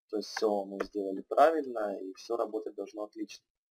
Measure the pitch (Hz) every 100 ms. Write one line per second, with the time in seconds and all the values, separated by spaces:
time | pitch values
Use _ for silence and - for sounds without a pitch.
0 | _ 107 98 - 110 104 98 98 95 104
1 | 98 95 - - 147 160 135 113 104 95
2 | 95 95 - 117 113 110 107 104 98 104
3 | 104 110 107 - _ _ _